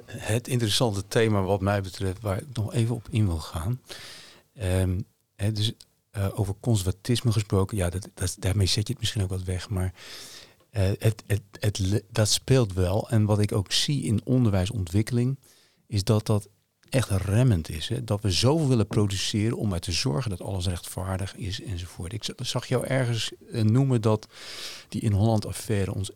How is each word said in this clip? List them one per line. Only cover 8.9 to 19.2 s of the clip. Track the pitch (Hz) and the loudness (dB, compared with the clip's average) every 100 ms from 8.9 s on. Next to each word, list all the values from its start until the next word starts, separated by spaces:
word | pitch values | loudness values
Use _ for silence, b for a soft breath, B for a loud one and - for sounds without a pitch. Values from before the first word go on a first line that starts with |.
het | - | -4
misschien | 110 107 | -4 -2
ook | 92 | -2
wat | 92 | -4
weg, | 92 90 - | -4 -4 -4
maar, | 92 92 - B B B B B B _ | -2 -2 -6 B B B B B B _
eh, | 104 95 - | 0 0 2
het, | 113 - - | 0 0 -2
het, | 98 - - | -4 -4 -6
het | 107 104 | -2 0
le-, | 95 107 - | 0 0 0
dat | - 104 | 0 2
speelt | - - 131 104 | 2 4 4 4
wel. | 90 90 101 - | 2 0 0 0
En | 110 104 | 2 4
wat | 104 | 4
ik | 104 | 2
ook | 110 87 | 0 0
zie | - - 139 | 0 0 0
in | - 101 - | 0 0 2
onderwijsontwikkeling, | 127 117 98 92 117 87 98 107 120 127 135 b b b b b | 2 4 2 0 -2 0 0 0 0 0 -2 b b b b b
is | 101 | -2
dat | 95 107 - | 2 2 2
dat | 104 - _ _ _ _ | 0 -2 _ _ _ _
echt | 131 - | -2 0
remmend | 95 87 104 131 87 78 | 0 2 4 4 4 0
is, | 78 - | -6 -6
hè? | - | -4
Dat | 113 104 | -2 -2
we | 101 | 0
zoveel | 82 117 165 143 | 2 4 4 4
willen | 120 98 | 2 2
produceren | 113 104 98 | 2 2 0